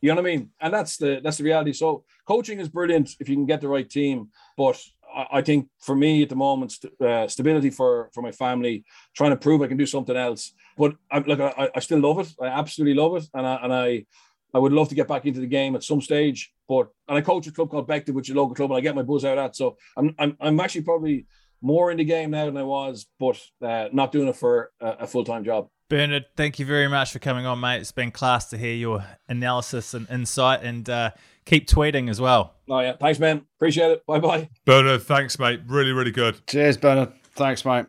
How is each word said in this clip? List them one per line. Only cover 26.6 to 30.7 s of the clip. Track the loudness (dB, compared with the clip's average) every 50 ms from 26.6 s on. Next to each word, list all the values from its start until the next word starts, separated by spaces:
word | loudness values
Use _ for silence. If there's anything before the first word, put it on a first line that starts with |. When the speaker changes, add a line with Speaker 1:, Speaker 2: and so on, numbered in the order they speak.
Speaker 2:
you | -4
very | -2 2 2 2 2
much | 2 0 -2 -2 -6
for | -8
coming | -6 -4 -4 -4 -2
on, | -4 -6 -4
mate. | -2 -2 -2 -4
It's | -6 -8
been | -6 -6 -6 -6
class | -6 -4 0 2 2 2 0 -4
to | -10 -8
hear | -6 -6 -4
your | -4 -4 -4 -4 -4 -6 -10 -18 _ _ _
analysis | -6 -4 -2 -2 -2 -2 -4 -6 -8 -8 -8 -8 -10
and | -12 -12 -8
insight, | -8 -6 -6 -6 0 2 4 4 4 2 -2
and, | -6